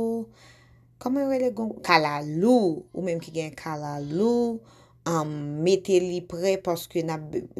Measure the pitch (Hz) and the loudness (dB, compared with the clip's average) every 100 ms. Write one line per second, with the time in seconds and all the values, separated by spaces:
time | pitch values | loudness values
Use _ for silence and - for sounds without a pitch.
0 | 226 226 226 - - - _ _ _ _ | -2 -4 -8 -16 -20 -20 _ _ _ _
1 | 247 269 269 262 254 208 226 - - 170 | -2 0 0 0 0 -2 -6 -6 4 4
2 | 151 147 151 156 214 247 190 151 - - | 4 -2 -4 2 6 6 6 0 -6 -6
3 | 185 165 160 160 156 143 160 151 151 147 | -4 -4 -4 -6 -6 -8 -8 -6 -6 -6
4 | 143 165 226 240 233 226 - - _ _ | -4 0 2 2 0 -2 -12 -20 _ _
5 | - 165 151 151 147 147 170 190 185 180 | -2 -2 -2 -4 -6 0 2 2 4 2
6 | 180 175 175 170 190 190 185 170 - 175 | 2 -4 -6 -4 0 0 -2 -4 -4 -4
7 | 160 156 151 - - - | -2 -6 -6 -8 -8 -6